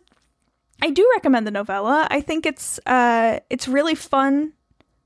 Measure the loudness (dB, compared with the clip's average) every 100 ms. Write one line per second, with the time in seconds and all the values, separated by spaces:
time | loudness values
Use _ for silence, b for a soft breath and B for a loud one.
0 | _ _ _ _ _ _ _ -6 -2 4
1 | 4 4 2 0 0 -6 -4 -4 0 0
2 | 0 -2 -4 -4 -4 -6 -10 -8 0 2
3 | 2 2 0 -2 -6 -8 -2 0 0 -2
4 | -2 0 2 0 -2 _ _ _ _ _